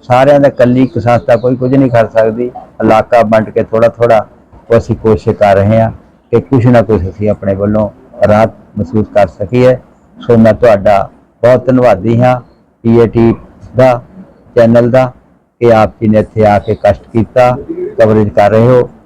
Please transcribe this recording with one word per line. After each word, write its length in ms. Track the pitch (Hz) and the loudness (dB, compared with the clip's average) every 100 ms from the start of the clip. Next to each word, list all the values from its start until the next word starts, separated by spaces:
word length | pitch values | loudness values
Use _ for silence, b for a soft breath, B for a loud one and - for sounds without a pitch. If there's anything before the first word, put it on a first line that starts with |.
ਸਾਰਿਆਂ 380 | - 123 135 196 | 0 0 2 2
ਦਾ 80 | 185 | 0
ਇਕੱਲੀ 340 | - 120 127 | 0 0 0
ਇੱਕ 160 | 127 127 | -2 -2
ਸੰਸਥਾ 380 | 110 120 - 117 | -2 -2 0 -2
ਕੋਈ 200 | 123 127 | -2 -4
ਕੁਝ 180 | 127 | -2
ਨਹੀਂ 160 | 139 135 | 0 0
ਕਰ 160 | 120 107 | 0 -2
ਸਕਦੀ। 400 | 113 110 110 123 - | -2 -2 -4 -8 -10
ਇਲਾਕਾ 640 | - _ 110 110 107 120 | -20 _ 0 0 0 0
ਵੰਡ 280 | 110 110 101 | 2 0 -2
ਕੇ 120 | 113 | -6
ਥੋੜ੍ਹਾ 260 | 110 113 117 | -4 -2 -2
ਥੋੜ੍ਹਾ 380 | 113 117 110 101 _ _ - - | 0 0 0 -2 _ _ -20 -2
ਉਹ 80 | 113 | -2
ਅਸੀਂ 180 | - 110 | -2 -4
ਕੋਸ਼ਿਸ਼ 400 | 110 107 - 101 | -2 -2 -2 -2
ਕਰ 200 | 101 98 | 0 2
ਰਹੇ 240 | 101 110 | 2 0
ਹਾਂ 100 | 113 - _ _ _ | -2 -6 _ _ _
ਕਿ 100 | 117 | -4
ਕੁਛ 260 | - 135 113 | -2 -2 2
ਨਾ 160 | 120 | 0
ਕੁਛ 200 | 104 107 | 0 -2
ਅਸੀਂ 280 | 92 92 104 | -4 -6 -6
ਆਪਣੇ 240 | 101 98 | -4 -6
ਵੱਲੋਂ 360 | 98 101 107 104 - - - 101 | -4 -2 -2 -4 -8 -20 -6 0
ਰਾਹਤ 220 | 104 110 - _ - | 0 0 -4 _ -10
ਮਹਿਸੂਸ 280 | - 107 101 | -6 -4 -4
ਕਰ 120 | 104 98 | -2 -2
ਸਕੀਏ। 500 | - 98 123 123 127 - _ _ - | -4 -6 0 0 0 -6 _ _ -20
ਸੋ 160 | - 117 | -2 2
ਮੈਂ 160 | 113 | 2
ਤੁਹਾਡਾ 580 | 101 120 104 98 98 98 _ _ _ | 2 2 2 2 0 -2 _ _ _
ਬਹੁਤ 240 | 117 127 123 | 0 0 0
ਧੰਨਵਾਦੀ 560 | 127 123 98 107 117 | 0 2 0 -2 0
ਹਾਂ 180 | 127 127 - _ _ _ | 0 -2 -8 _ _ _
ਪੀ 160 | 117 117 | 0 2
ਏ 80 | 113 | 2
ਟੀ 280 | 117 117 107 - - - 104 | 2 0 0 -8 -20 -12 0
ਦਾ, 260 | 127 120 120 - - _ _ 120 | 0 0 -6 -20 -20 _ _ 0
ਚੈਨਲ 340 | 117 117 120 | 2 2 2
ਦਾ, 220 | 131 127 - _ _ _ _ | 0 -2 -6 _ _ _ _
ਕਿ 120 | 120 | 0
ਆਪ 180 | 110 104 | 2 0
ਜੀ 180 | - 110 | -2 -2
ਨੇ 100 | 107 | 0
ਇੱਥੇ 280 | 98 110 104 | -2 0 0
ਆ 120 | 101 | 0
ਕੇ 160 | 101 | -2
ਕਸ਼ਟ 280 | 104 101 101 - | -2 -2 -2 -4
ਕੀਤਾ, 440 | 117 104 - 123 127 143 170 - - | -6 -2 0 0 0 -8 -10 -10 -2
ਕਵਰੇਜ 280 | 113 110 104 | 0 2 0
ਕਰ 220 | 104 101 | 0 0
ਰਹੇ 160 | 110 117 | 2 2
ਹੋ 240 | 127 123 - | 2 0 -8